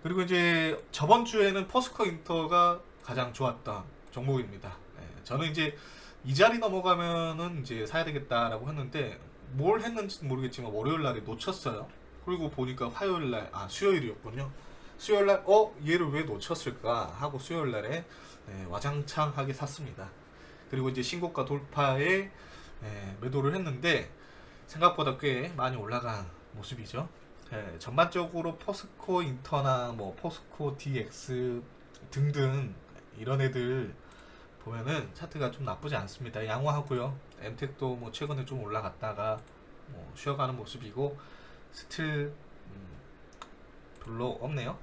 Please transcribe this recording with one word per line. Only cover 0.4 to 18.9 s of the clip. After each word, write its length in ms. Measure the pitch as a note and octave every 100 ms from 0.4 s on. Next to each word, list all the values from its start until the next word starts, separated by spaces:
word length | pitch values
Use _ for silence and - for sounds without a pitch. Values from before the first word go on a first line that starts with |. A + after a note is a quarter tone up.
| E3+ E3 D#3+ D#3 -
저번 340 | - D3+ A#3+ A#3
주에는 420 | A3 G3 F#3+ F#3+
포스코 380 | B3+ B3 - G3+
인터가 760 | E3 - E3 D#3+ F3 F3 F3 - -
가장 300 | - B2+ B2
좋았던 500 | A#2+ B2+ A#2 - G#2 - - -
종목입니다. 680 | - C3+ C3+ G#2 G2 F#2+ F2+ - -
네, 100 | E2+ -
저는 280 | - C3 D#3+
이제 260 | D#3 D3+ D3 - - - -
이 100 | C3
자리 240 | C3+ G#3+ A#3
넘어가면은 1000 | A3 F#3 F3+ F3 E3+ E3+ E3 D#3+ F3 E3
이제 240 | C3 A2+ C#3
사야 200 | D#3+ E3
되겠다라고 640 | D3 A#2 A#2 A#2 A2 C3
했는데 500 | D3+ B2+ D#3 A#2 G2 - - -
뭘 300 | C3 D#3+ A3
했는지는 480 | A#3+ A3+ G3 - C#3+
모르겠지만 420 | B2+ B2+ B2 A#2
월요일 320 | G#2 B2+ D#3+
날에 160 | C#3 A2+
놓쳤어요. 680 | G2+ A#2 - F#3+ C3+ A2 C3+ - - - -
그리고 240 | F3+ D3+
보니까 400 | C#3 B2+ B2+ A#2+
화요일 420 | - G3 F3+ C#3
날, 180 | A#2 G2+
아, 160 | - F#2+
수요일이었군요. 840 | - G3 F3 A#2+ G2 A2+ A#2+ C#3 - - - - -
수요일 280 | - G#3 G3+
날, 180 | F#3+ -
"어? 280 | G#3+ G#3+ C3+ D3
얘를 240 | F3 D#3
왜 120 | D3
놓쳤을까?" 840 | D3+ G2+ - E3 - B2 A2+ A#2 F#2 F#2
하고 220 | D3 C3+
수요일 320 | - E3 C#3
날에, 340 | A2 G#2+ D#3+ E3+ - - - -
네, 180 | F#2+ F2+
와장창하게 880 | G2 C#3+